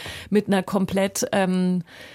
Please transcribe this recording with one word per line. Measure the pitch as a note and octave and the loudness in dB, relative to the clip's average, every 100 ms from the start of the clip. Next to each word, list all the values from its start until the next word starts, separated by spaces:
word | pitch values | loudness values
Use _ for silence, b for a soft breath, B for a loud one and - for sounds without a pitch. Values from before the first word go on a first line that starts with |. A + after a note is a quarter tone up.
| B B B | B B B
mit | G#3 - | 0 2
einer | G3 | 0
komplett, | F#3 G3 F#3+ G3 G3 - - | 2 0 0 0 0 -2 -2
ähm, | G3+ F#3 F#3 F3+ F3+ - B B | 0 2 2 2 0 -2 B B